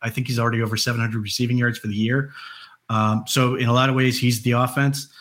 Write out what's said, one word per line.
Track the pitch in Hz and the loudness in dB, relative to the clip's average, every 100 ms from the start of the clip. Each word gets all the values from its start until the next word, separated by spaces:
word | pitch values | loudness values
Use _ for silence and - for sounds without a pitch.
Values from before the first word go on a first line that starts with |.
I | 113 | -6
think | 135 127 | -6 -4
he's | 120 | -2
already | 117 113 | 0 0
over | 110 110 | 0 -2
seven | 127 117 | -2 0
hundred | 117 110 | -2 -2
receiving | 104 - 120 123 | -4 -2 0 2
yards | 120 113 | 0 -2
for | 107 | -4
the | 101 | -2
year. | 113 135 139 - - - - - - | 0 0 -2 -10 -18 -18 -20 -20 -4
Um, | 110 107 110 110 | 0 2 0 0
so | 135 127 127 | 0 2 2
in | 120 | 2
a | |
lot | 123 131 | 4 4
of | 131 | 4
ways, | 131 123 | 2 2
he's | 123 113 | 0 0
the | 120 | 2
offense. | 120 127 139 139 139 - - | 2 2 2 0 0 -6 -16